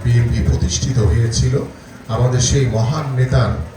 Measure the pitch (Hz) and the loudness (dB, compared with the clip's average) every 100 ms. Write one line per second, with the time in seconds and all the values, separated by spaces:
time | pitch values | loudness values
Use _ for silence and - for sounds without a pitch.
0 | 123 120 120 - - - - - 135 123 | 2 2 2 0 0 0 0 -2 -2 0
1 | - - 117 - 127 127 - - - - | 2 2 0 0 0 0 -4 -14 -20 -20
2 | - 113 123 123 - 139 127 110 117 156 | -8 -2 0 0 0 2 2 0 0 -2
3 | 143 127 127 127 110 - - | -4 -2 0 2 2 -2 -6